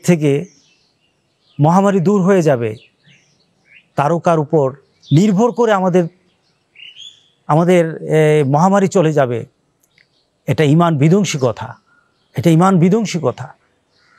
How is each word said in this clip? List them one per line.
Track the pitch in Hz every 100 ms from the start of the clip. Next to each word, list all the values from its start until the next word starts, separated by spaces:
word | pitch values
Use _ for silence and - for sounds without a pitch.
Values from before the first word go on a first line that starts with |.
থেকে | - 170 147 143 185 _ _ _ _ _ _ _ _ _ _ -
মহামারী | 151 190 196 190
দূর | 170 208
হয়ে | 180 190
যাবে, | 156 123 110 110 _ _ _ _ _ _ _ _ _ _ _ -
তারকার | 143 165 175 160
উপর | 143 160 131 139 _ _ -
নির্ভর | 147 214 185 240
করে | 233 226
আমাদের, | 196 185 180 165 _ _ _ _ _ _ _ - - - _ _ _ -
আমাদের, | 151 175 180 160 151
এ, | 151 156 151 151
মহামারী | 131 147 190 196 196
চলে | 196 156
যাবে, | 147 123 117 - _ _ _ _ _ _ _ _ _ -
এটা | 127
ঈমান | 147 160 170 143
বিধ্বংসী | 151 196 185 147
কথা, | 123 - - - _ _ _ _ _ -
এটা | 170
ঈমান | 160 190 185
বিধ্বংসী | 180 220 196 170
কথা। | 135 - 131 - _ _ _ _ _